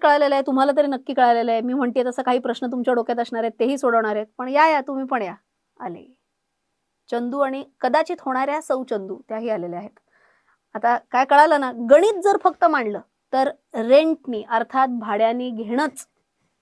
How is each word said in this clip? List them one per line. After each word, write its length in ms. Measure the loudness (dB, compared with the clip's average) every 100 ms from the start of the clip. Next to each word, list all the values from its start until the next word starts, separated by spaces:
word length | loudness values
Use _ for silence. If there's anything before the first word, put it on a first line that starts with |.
कळालेलं 320 | 2 4 2
आहे, 80 | 0 0
तुम्हाला 260 | 2 2 2
तरी 100 | 0
नक्की 280 | -2 -4
कळालेलं 380 | 2 4 4 0
आहे. 80 | -2
मी 120 | -2
म्हणते 320 | -2 -2 -2
तसं 180 | -2 -2
काही 160 | 0 0
प्रश्न 280 | -2 -4 -6
तुमच्या 280 | -4 0
डोक्यात 240 | 0 0 -4
असणार 240 | -4 -4
आहेत, 100 | -4 -2
तेही 180 | -2 0
सोडवणार 380 | 0 2 0 -2
आहेत. 100 | -6 -10
पण 100 | -2
या, 200 | 2 2
या, 120 | 2
तुम्ही 240 | -2 -8
पण 180 | -4 -4
या. 120 | -6 -12 _ _ _ -16
आले 340 | -14 -14 -20 _ _ _ _ _ _ _ _ _ _
चंदू 300 | -6 -4 -2
आणि 240 | -2 -4 -10 _
कदाचित 360 | 0 0 0 -4
होणाऱ्या 420 | -4 -2 -2 -4
सौ 220 | -4 -4
चंदू, 340 | -4 -6 -8 -12 -12
त्याही 200 | -8 -6
आलेल्या 300 | -6 -6 -10
आहेत. 200 | -14 _ _ _ _ _ _ _ _
आता 220 | -4 -2 -2
काय 280 | -2 -2
कळालं 360 | 4 6 6 4
ना, 120 | 0 -4 4
गणित 320 | 6 6 2
जर 140 | 2 2
फक्त 200 | 0 2
मांडलं, 360 | 2 2 -2 -6 -10 _ _
तर 180 | -2 -2 -4 _
रेंटनी 680 | -6 2 4 4 0 -6 -8 -4
अर्थात 380 | -4 -2 0 0
भाड्याने 640 | -2 -4 0 0 0 -6
घेणंच 560 | -8 -4 -2 -2 -6 -18 _ _ _ _ _